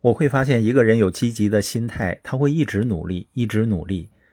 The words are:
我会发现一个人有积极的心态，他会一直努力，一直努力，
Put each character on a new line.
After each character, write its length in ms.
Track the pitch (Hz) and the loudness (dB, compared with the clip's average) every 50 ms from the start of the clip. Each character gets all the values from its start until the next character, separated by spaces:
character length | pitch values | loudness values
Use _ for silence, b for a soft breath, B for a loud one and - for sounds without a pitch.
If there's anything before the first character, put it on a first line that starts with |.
我 120 | - 120 107 | 4 2 2
会 140 | - 165 139 | 4 0 0
发 160 | 139 135 135 | 2 0 0
现 180 | 135 135 117 | 2 2 2
一 100 | 110 110 | 2 2
个 120 | 123 135 117 | 4 4 4
人 140 | 110 113 113 | 4 4 4
有 120 | 107 92 | 2 0
积 220 | 87 - 127 120 | 0 -2 -4 -4
极 160 | 113 - 104 101 | 0 0 0 2
的 120 | 107 104 | 2 0
心 240 | 101 - - 120 117 117 | 0 0 -4 -6 -6 -6
态， 320 | - - 104 90 87 - | -6 -4 -4 -4 -4 -6
他 160 | _ - - 131 | _ -6 -2 0
会 140 | 143 143 | 0 0
一 120 | 147 165 147 | 2 0 -2
直 200 | - - 98 113 | 0 0 -2 0
努 240 | 123 101 78 80 85 | 0 -2 -4 -4 -6
力， 180 | 92 90 98 _ | -6 -6 -8 _
一 120 | _ 123 120 | _ -4 -4
直 220 | 110 113 107 113 | 0 0 0 0
努 180 | 117 104 85 80 | 0 0 -2 -2
力， 240 | 87 98 87 85 - _ _ _ _ | -4 -6 -6 -6 -10 _ _ _ _